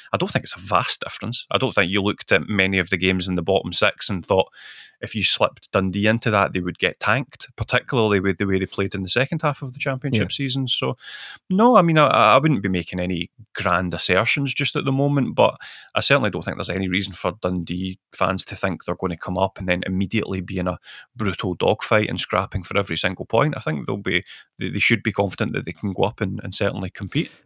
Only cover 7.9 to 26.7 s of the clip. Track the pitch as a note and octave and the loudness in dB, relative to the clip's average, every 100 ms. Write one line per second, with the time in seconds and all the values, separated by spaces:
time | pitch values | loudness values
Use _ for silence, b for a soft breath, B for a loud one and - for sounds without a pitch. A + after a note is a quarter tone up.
7.9 | C3 A2 G2+ G2 F2 G2 F#2+ F#2+ - G2 | 2 4 4 2 0 0 0 -2 -2 -4
8.9 | G2 F#2 A#2+ C#3 D#3+ D3+ C#3+ C3 C3 C#3+ | -4 -2 -2 0 -2 -2 -4 -10 -6 -6
9.9 | B2+ C#3 A2+ F#2+ - C3+ C3+ B2+ - C3 | -4 -2 0 0 -2 -4 -2 -2 -2 -2
10.9 | B2 B B B B _ F#3 A#3+ A3+ E3+ | -4 B B B B _ 4 8 8 6
11.9 | D#3 C#3+ A2+ G#2+ B2 D#3+ A2+ F#2+ F#2 E2 | 6 6 6 8 8 6 4 2 0 -2
12.9 | F#2 F2+ E2+ F2 _ - - F#2+ F2 F#2 | -4 -2 -2 -6 _ -16 -4 2 2 2
13.9 | - - F#2 A#2 - C#3 - C#3+ D3 C3+ | -2 2 4 4 0 -2 -2 -2 -2 0
14.9 | C3+ C#3+ C#3+ G2 - A2 - B B B | 2 2 2 0 4 4 2 B B B
15.9 | - - C#3 G#2+ F2+ - - E2+ F#2 F#2+ | -4 2 2 2 -2 -6 -6 -4 -2 0
16.9 | F#2 F#2+ E2+ F#2 - F#2 F2+ E2+ F2+ F#2 | -2 -2 -4 -6 -2 -2 -2 -4 -6 -6
17.9 | F#2 _ - F#2+ F#2+ - G2+ F#2+ F2 - | -8 _ -2 -2 -2 -6 -4 -4 -2 -6
18.9 | F2+ F#2 E2 - F#2 F#2+ - F#2 F2+ - | -4 -4 -4 -4 0 0 -2 -2 -2 0
19.9 | F#2 F#2 A2+ - F#2+ F2+ F#2+ F2+ E2+ B | -2 0 -2 -2 -4 -4 -4 -4 -6 B
20.9 | B B A#2 G#2 F#2+ G2+ E2+ F#2 G#2+ - | B B -4 -4 -2 -4 0 2 2 2
21.9 | A2 G#2+ F2+ - G2 G2 G2 F2+ G2 G2 | 2 2 -2 0 -2 -2 -6 -2 -2 -2
22.9 | E2 F#2+ F#2 - A2+ D3+ A2+ - D#3 A#2 | -2 -2 -4 0 2 2 0 -4 -4 -4
23.9 | G#2+ F#2+ F2+ B B B - F#2+ G2+ - | -4 0 -2 B B B -8 -6 0 2
24.9 | A2+ A2 G2+ G2 - G#2+ G2 F#2+ - G2+ | 2 2 0 -2 -2 -4 -2 -6 -6 -6
25.9 | - G#2 - G2 F#2+ G2 - G2+ | 0 -2 0 -4 -4 -6 -2 -2